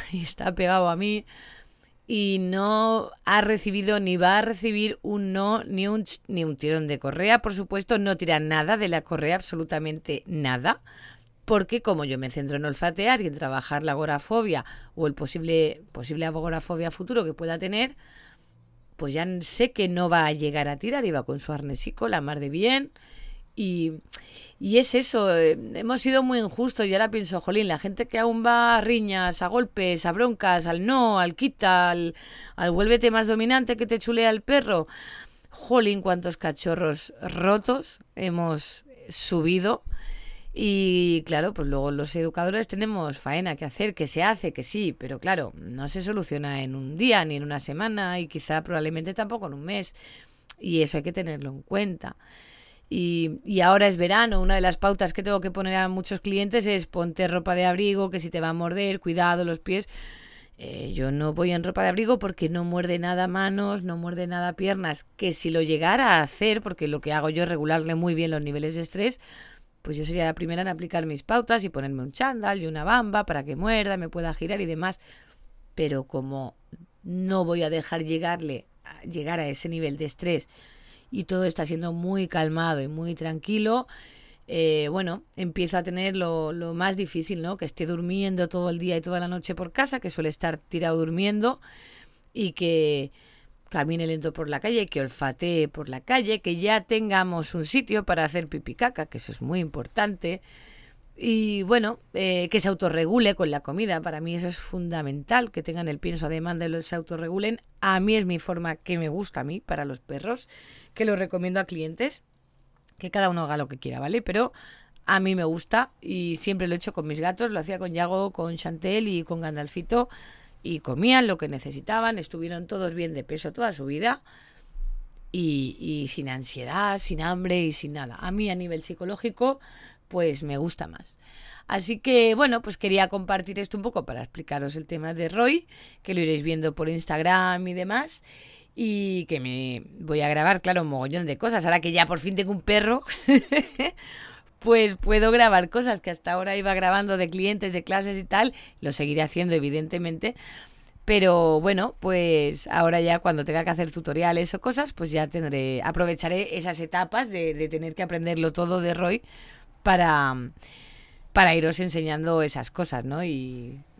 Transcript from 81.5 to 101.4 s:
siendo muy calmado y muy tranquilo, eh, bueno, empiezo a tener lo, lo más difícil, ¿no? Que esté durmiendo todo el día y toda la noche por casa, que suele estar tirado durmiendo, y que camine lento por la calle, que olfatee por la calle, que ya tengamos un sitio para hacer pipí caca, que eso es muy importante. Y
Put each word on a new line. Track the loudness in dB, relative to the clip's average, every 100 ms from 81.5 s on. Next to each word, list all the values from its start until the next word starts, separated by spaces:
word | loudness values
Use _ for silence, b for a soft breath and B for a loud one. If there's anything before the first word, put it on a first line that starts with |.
| 0 -4
siendo | -4 -4
muy | -4 -2 -2 0
calmado | 0 0 0 0 0
y | -2
muy | -6 -6
tranquilo, | -6 -6 -6 -2 0 2 0 -2 B B B B B -6
eh, | 2 4 4 2
bueno, | 0 -2 -4 -10 -6
empiezo | -4 -2 0 0
a |
tener | -2 -2 -2 0
lo, | 0 0 -2
lo | -4 -6
más | -2 -2 -2
difícil, | -4 -4 -6 -6
¿no? | -6 -6
Que |
esté | -8 -6 -4
durmiendo | -4 -2 -2 -2 0 -2
todo | -2 -2
el | -2
día | -2 -2
y |
toda | -2 -4
la | -4
noche | -6 -6
por | -6 -4
casa, | -2 0 -2
que | -6
suele | -4 -4
estar | -2 -4 -4
tirado | -6 -4 0 0
durmiendo, | 0 0 0 2 0 -2 B B B B B B _
y | -6 -4
que | -2 2 4 4 2 -4 b b b b -20 -6
camine | -2 0 0 -2
lento | -2 -4
por | -4 -6
la | -4
calle, | 0 0
que | 0 -2
olfatee | -4 -4 -4 -2 0 2 0
por | -2 -10
la | -8
calle, | 0 0 2 -2
que | -2 -2
ya | 2 2
tengamos | 2 0 2 2 2 -2 -4
un | -4
sitio | 0 0 2 -2
para | 0 0
hacer | 0 -2 -6
pipí | -8 -10
caca, | -2 -2 -2 -8
que | -10
eso | -12
es | -8
muy | -4 -2
importante. | -4 -6 -6 -2 -2 -2 -6 -6 B B B B B B -20 -4
Y | 0 2